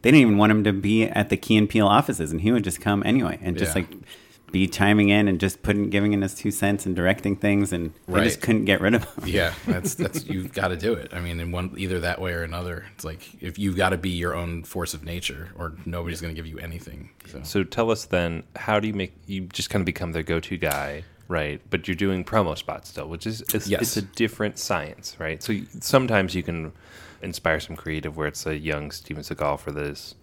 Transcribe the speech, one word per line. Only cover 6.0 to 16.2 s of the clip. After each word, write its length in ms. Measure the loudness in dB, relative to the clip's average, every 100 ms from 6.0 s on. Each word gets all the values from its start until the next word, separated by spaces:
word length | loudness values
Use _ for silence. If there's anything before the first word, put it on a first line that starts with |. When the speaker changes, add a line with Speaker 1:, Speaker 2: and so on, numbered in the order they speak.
| 2
Speaker 1:
in 100 | 2
his 120 | 0
two 160 | -2 -4
cents 360 | 0 0 0 -2
and 80 | 2
directing 400 | 2 2 0 0
things, 360 | 2 2 2
and 200 | -2 -4 -8 0
they 180 | 2
just 120 | 2 0
Speaker 2:
Right. 40 |
Speaker 1:
couldn't 220 | 2 2
get 160 | 4 4
rid 140 | 4
of 100 | 2
him. 200 | 0 -8 -2
Speaker 2:
Yeah, 260 | 0 0 -2
Speaker 1:
<laughs> 60 | -2
Speaker 2:
that's, 280 | -2 -2
that's, 300 | -4 -4 -4 -6
you've 260 | -6 -4
gotta 240 | -4 -2 0
do 160 | -2
it. 180 | -2 -4
I 80 | -8
mean, 180 | -6 -4
in 120 | -4
one, 220 | -4 -4 -4
either 240 | -4 -2
that 200 | -2 -2
way 120 | -4
or 100 | -4
another. 440 | -6 -6 -8 -10 -12
It's 100 | -12
like, 380 | -12 -12 -16 -12
if 160 | -10 -4
you've 180 | -2 2
gotta 200 | 2 2
be 120 | -2
your 240 | -2 -2
own 280 | -2 -4 -6
force 300 | -8 -6 -6
of 100 | -8
nature, 460 | -8 -8 -8 -8 -14 -10
or 160 | -10 -8 -8
nobody's 340 | -6 -6 -8